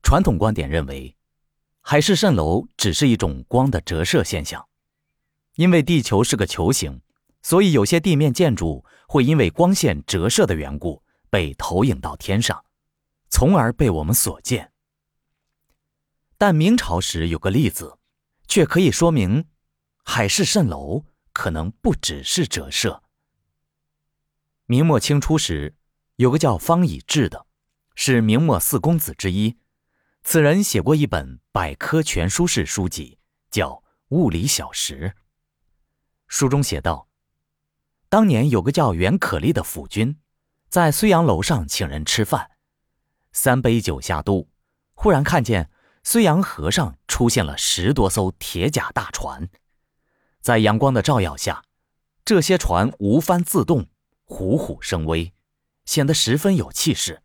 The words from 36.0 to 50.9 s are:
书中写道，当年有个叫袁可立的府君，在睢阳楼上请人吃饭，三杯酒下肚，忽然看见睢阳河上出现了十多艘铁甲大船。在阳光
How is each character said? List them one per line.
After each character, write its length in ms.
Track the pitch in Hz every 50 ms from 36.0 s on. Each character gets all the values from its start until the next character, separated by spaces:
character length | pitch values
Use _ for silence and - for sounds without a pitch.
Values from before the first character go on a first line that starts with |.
| _ _ _ _ _
书 200 | _ - - 143
中 140 | 131 135 143
写 180 | 139 - - 71
道， 300 | - 90 82 71 - _ _ _ _ _ _ _ _ _ _ _ _ _ _ _ _ _ _ _ _
当 200 | _ - 214 220
年 240 | 202 143 110 123 151
有 100 | 123 104
个 100 | 85 123
叫 220 | 139 - 151 120 90
袁 240 | 82 90 95 165
可 220 | 196 - - - 76
立 120 | 76 131
的 120 | 160 107 87
府 240 | - - 78 71
君， 320 | 64 - 107 110 127 147 151 _ _ _ _ _ _ _ _ _ _
在 220 | - 180 170 156
睢 160 | 143 - -
阳 180 | 214 185 165 170
楼 160 | 143 95 80
上 260 | 98 - 170 120 80
请 200 | 73 - - 98
人 180 | 73 69 76 76
吃 180 | - - - 107
饭， 280 | - - 135 - - _ _ _ _ _ _ _ _ _ _ _ _ _ _ _ _
三 280 | _ - - 135 123 127
杯 220 | 120 123 113 117
酒 180 | 101 - 78 65
下 220 | - - 87 76
肚， 300 | 76 - 98 90 73 _ _ _ _ _ _ _ _ _ _
忽 160 | - - 214
然 140 | 180 135 147
看 200 | - - 165 120
见 280 | 117 113 92 80 - _ _ _ _ _ _ _
睢 160 | - - 233
阳 240 | 226 170 151 180 190
河 260 | - - - 73 80
上 260 | 117 - 151 92 67 _ _
出 200 | - - - 123
现 160 | 117 - 123 92
了 140 | 73 71
十 340 | - - - - - 87 104
多 160 | 143 135 107
艘 240 | 95 - 113 98 95 92
铁 320 | _ - - - 87 87 135
甲 220 | 151 - - -
大 180 | - - 107 -
船。 400 | - - - 143 135 - 113 110 _ _ _ _ _ _ _ _ _ _ _ _ _ _ _ _ _ _
在 180 | - - 120 113
阳 180 | 107 104 104
光 160 | 113 139 139